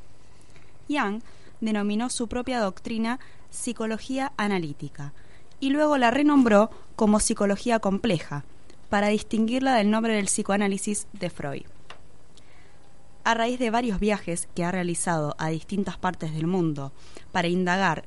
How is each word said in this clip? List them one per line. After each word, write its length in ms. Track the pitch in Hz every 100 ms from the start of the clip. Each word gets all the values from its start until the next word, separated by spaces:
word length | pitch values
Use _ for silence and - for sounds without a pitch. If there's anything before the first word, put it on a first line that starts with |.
| - - - - - - - - -
Jung 320 | 285 208 214 - - - -
denominó 480 | 220 214 208 208 247
su 180 | - 226
propia 320 | 247 247 247
doctrina 600 | 196 - 233 226 226 262 - - -
psicología 840 | - 247 220 220 220 - 262 269 -
analítica 760 | 208 190 156 - 143 - 143 - - - - -
y 80 | 269
luego 280 | 294 302 285
la 140 | 233
renombró 580 | 254 294 277 233 202 220 - - -
como 240 | 214 208
psicología 580 | - 220 202 196 247 226
compleja, 640 | 196 190 226 160 - 143 - - - - -
para 180 | 202 208
distinguirla 680 | 208 - 220 220 254 269 240
del 140 | 202
nombre 240 | 220 226
del 120 | 214 190
psicoanálisis 840 | - 196 202 202 196 214 208 -
de 160 | - 175
Freud. 360 | - 147 135 - - - - - - - - - - - - - - - -
A 100 | 220
raíz 240 | 226 233 247
de 140 | 233
varios 280 | 233 247 180
viajes 480 | 208 196 - 170 -
que 100 | -
ha 80 | 175
realizado 640 | 185 175 170 185 160 147 -
a 100 | 160
distintas 480 | 160 - 196 185 -
partes 360 | 185 170 160
del 120 | 156 165
mundo 460 | 190 160 143 139 - - - -
para 160 | 185 170
indagar 580 | 180 180 190 185 151